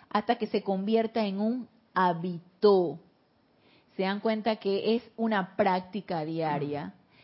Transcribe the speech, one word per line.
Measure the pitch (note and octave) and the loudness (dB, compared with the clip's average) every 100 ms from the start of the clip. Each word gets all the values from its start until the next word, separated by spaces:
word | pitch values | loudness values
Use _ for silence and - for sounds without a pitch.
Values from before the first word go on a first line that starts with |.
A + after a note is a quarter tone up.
| _ | _
hasta | G#3 G#3+ A#3+ | -2 0 -2
que | A3 | 0
se | G#3+ | -2
convierta | G3 F#3+ G3 A3 A3 A3+ G#3 | -2 -2 2 0 2 -2 -2
en | F#3+ | -2
un | G#3+ B3+ A3+ _ _ | -2 -2 -8 _ _
hábito". | F#3 F#3 E3+ F3+ E3+ - _ G#3 F#3+ F3 F3 _ _ _ _ _ _ _ _ _ - | 0 2 0 -4 -8 -12 _ 6 6 4 -4 _ _ _ _ _ _ _ _ _ -4
Se | |
dan | F#3 G3+ | -2 0
cuenta | A3+ A3 G#3+ G#3+ | -2 0 -2 -2
que | G3 G3 - A#3 | -2 -2 0 0
es | - - | -2 -4
una | A3+ G#3+ F#3 - | -2 0 -2 0
práctica | G3+ F#3 F#3 G#3 - E3+ D#3 | 2 2 -2 -10 -6 -6 -4
diaria, | E3 D#3 D3 C#3+ C#3+ F3+ - _ _ | -4 -2 -2 -4 -6 -10 -16 _ _